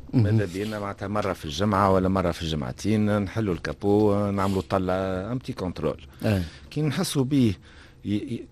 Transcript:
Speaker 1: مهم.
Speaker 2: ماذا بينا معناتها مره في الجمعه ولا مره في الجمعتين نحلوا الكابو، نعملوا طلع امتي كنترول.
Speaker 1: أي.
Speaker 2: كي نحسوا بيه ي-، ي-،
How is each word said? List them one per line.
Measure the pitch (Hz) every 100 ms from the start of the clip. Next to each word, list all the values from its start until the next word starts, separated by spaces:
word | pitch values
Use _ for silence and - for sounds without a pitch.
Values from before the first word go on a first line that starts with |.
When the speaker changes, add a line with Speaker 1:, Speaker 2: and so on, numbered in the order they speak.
| -
Speaker 1:
مهم. | 135
Speaker 2:
ماذا | 104 110 98
بينا | 92 107 107
معناتها | 101 98 98
مره | 104 95
في | 87
الجمعه | 78 71 104 98 101
ولا | 95 92
مره | 95 87
في | 80
الجمعتين | 82 78 64 64 98 110 104 104
نحلوا | 95 113 104
الكابو، | 82 80 73 101 101 107 101 101
نعملوا | 98 95 95 -
طلع | 98 92 92 95 92 101
امتي | 131 -
كنترول. | - 92 80 76 - - -
Speaker 1:
أي. | 110 98 85 - -
Speaker 2:
كي | 147
نحسوا | 156 139 185 151
بيه | 127 143 117 92 - - - -
ي-، | 101
ي-، | 104 269 117 -